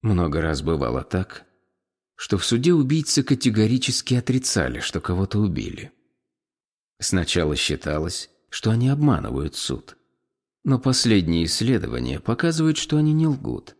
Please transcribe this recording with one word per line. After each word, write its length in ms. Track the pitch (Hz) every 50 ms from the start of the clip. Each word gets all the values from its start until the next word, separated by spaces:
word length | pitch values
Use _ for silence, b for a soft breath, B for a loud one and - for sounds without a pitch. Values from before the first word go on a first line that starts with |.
| -
Много 380 | 110 101 90 87 80 71 82
раз 200 | 80 80 78 67
бывало 420 | 71 78 82 76 67 58 60 65 65
так, 440 | - - 92 95 - - - - _ _ _ _ _ _ _ _ _ _ _ _ _ _
что 220 | - - - -
в 80 | 95 -
суде 280 | - 120 117 131 175 180
убийцы 500 | 160 139 131 147 160 147 - - - 131
категорически 880 | - 147 123 - 123 107 107 107 110 123 127 - - 127 - - - 127
отрицали, 680 | 123 117 - 127 131 127 - - - 76 65 60 -
что 200 | - - - 87
кого-то 380 | - - 90 90 98 98 - 104
убили. 520 | 107 98 80 65 107 - - - - - _ _ _ _ _ _ _ _ _ _ _ _ _ _ _ _ _ _ _ _ _ _
Сначала 560 | - - - 92 82 - - 87 82 76 76
считалось, 760 | 69 - - 76 69 - 76 73 76 78 85 - - - - _ _ _ _
что 200 | - - - 113
они 200 | 110 117 120 131
обманывают 680 | 139 147 151 147 120 78 - - - - 73 76 -
суд, 420 | - - - 65 - - - - _ _ _ _ _ _ _ _ _ _ _ _ _ _
но 160 | 139 135 123
последние 680 | 131 135 127 - - 120 110 98 90 80 82 82 85
исследования 760 | 80 - - 110 117 131 107 - - 58 62 123 123 - -
показывают, 580 | - - 117 - - 165 165 156 160 160 156
что 200 | - - - 156
они 160 | 151 151 156 151
не 120 | 156 160
лгут. 500 | 156 143 135 - - 60 - - - - _